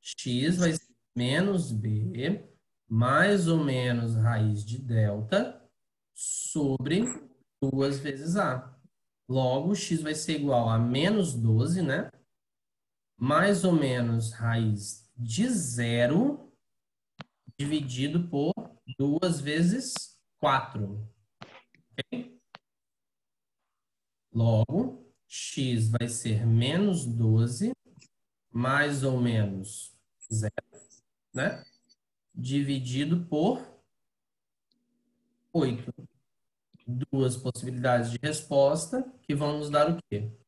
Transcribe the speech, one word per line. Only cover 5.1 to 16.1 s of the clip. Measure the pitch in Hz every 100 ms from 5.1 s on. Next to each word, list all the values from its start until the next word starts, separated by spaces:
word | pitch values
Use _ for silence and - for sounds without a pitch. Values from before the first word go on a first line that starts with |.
| 104 110 190 262 - _ _ _ _ _
sobre | - - - - 160 143 131 127 175 240 - - _ _ _
duas | 139 131 139 139
vezes | 147 135 156 190
a. | 175 127 - - _ _ _ _ _
Logo, | 131 127 131 165
x | 202 - 165
vai | 151
ser | 151 - 151
igual | 143 123 117
a | 113
menos | 120 127 175 214 175
doze, | 120 113 110 147 175
né? | 156 151 - _ _ _ _ _ _ _ _ _ _ _
Mais | 123 151 196 190
ou | 185
menos | 165 139 123 117 113 110
raiz | - 113 117 110 101 - - _ -
de | 117 113 247
zero | 226 131 117 117 120 120